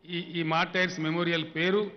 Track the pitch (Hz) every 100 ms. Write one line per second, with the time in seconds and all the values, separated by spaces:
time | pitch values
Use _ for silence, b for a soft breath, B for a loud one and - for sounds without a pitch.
0 | - 175 180 170 160 160 175 185 180 165
1 | 156 165 170 170 156 160 180 202 202